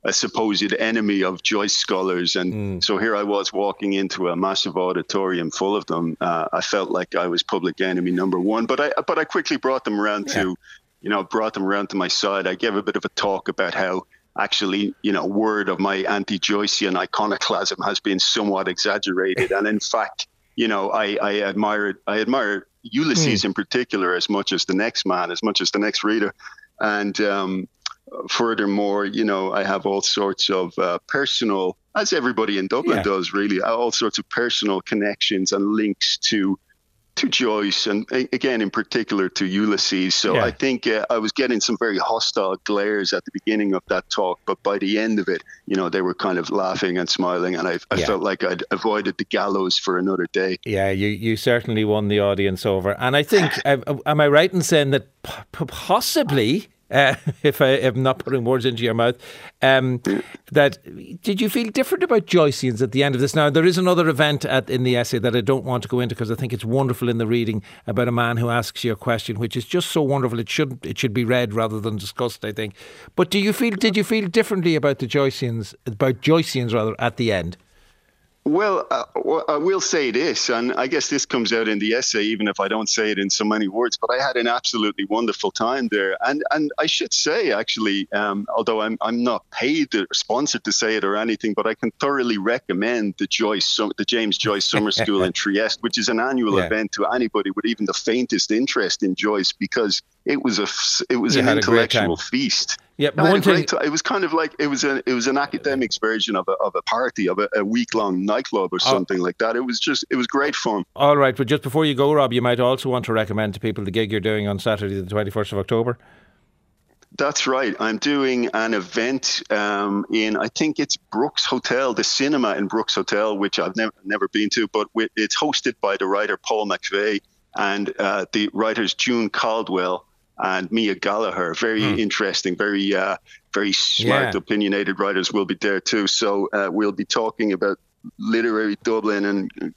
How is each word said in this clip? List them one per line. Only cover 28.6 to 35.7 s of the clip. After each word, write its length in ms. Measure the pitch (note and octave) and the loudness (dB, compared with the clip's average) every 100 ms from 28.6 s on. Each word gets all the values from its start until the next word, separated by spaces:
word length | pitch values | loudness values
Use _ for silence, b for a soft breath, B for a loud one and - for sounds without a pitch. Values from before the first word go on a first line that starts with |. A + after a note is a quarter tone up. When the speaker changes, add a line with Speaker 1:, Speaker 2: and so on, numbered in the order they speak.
| G2+ G2+ G2+ G2+ | 0 0 0 0
Speaker 1:
you 200 | G2+ G#2+ | -2 0
know, 280 | A2 G2 F#2+ | 0 0 0
I 120 | G2+ | -2
have 220 | F#2+ G2 G2 | 0 0 0
all 140 | G2 | 0
sorts 480 | - - G2+ F#2+ - | 0 0 0 0 0
of, 260 | F#2+ F2 - | 0 -2 -2
uh, 200 | F#2 F2 - | -2 -2 -4
personal, 680 | C#3 C#3 - A#2 G2 F#2 - _ - | -2 0 0 0 0 -2 -4 _ -2
as 160 | G#3+ | 0
everybody 460 | E3+ B2+ A#2 A2 G2+ | 0 0 0 0 0
in 80 | F#2+ | 0
Dublin 320 | A#2+ - A2+ | -2 0 0
Speaker 2:
Yeah. 40 | |
Speaker 1:
does, 300 | F#2+ F#2+ F2 | 2 0 0
really, 280 | G2 G#2 F#2 | -2 0 0
uh, 140 | G#2 | 0
all 180 | A2+ A#2+ | 0 0
sorts 260 | - A2+ - | 0 -2 -2
of 100 | - | -6
personal 520 | - A#2+ - G#2+ F#2+ | -2 0 0 0 -2
connections 720 | - G#2+ G#2 - - G2+ F#2+ | -2 -2 -2 -2 0 0 0
and 200 | G2+ G2+ | 0 0